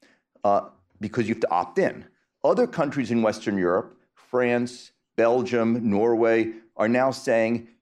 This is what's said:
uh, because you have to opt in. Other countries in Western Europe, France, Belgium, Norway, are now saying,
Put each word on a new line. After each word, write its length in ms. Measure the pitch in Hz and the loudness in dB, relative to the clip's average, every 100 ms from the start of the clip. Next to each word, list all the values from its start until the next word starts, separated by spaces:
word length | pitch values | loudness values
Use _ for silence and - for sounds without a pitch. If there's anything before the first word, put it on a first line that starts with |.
| _ _ _ _ | _ _ _ _
uh, 180 | 104 101 - - _ - | 0 0 -2 -12 _ -12
because 280 | 107 - 107 | -6 -4 -2
you 60 | |
have 60 | 113 | -4
to 80 | - | -2
opt 280 | 85 - - | -2 -2 -2
in. 280 | 175 - - _ _ _ | -2 -4 -16 _ _ _
Other 220 | 143 190 240 | 0 2 0
countries 440 | - 143 143 117 | -2 -2 -2 -2
in 100 | 117 | 0
Western 380 | 110 104 - 101 | 0 0 -2 0
Europe, 420 | 87 92 - - _ | 0 0 -2 -12 _
France, 800 | _ _ 127 123 120 120 123 - _ _ - | _ _ -2 0 0 -2 -8 -20 _ _ 0
Belgium, 720 | 117 127 120 123 113 120 113 | 2 2 0 0 0 0 0
Norway, 640 | 101 117 117 117 113 110 - - - | 2 2 2 4 2 0 -6 -10 -4
are 120 | 107 | 0
now 220 | 123 131 | 0 0
saying, 580 | 127 - 113 113 117 117 _ | -2 0 0 0 -2 -8 _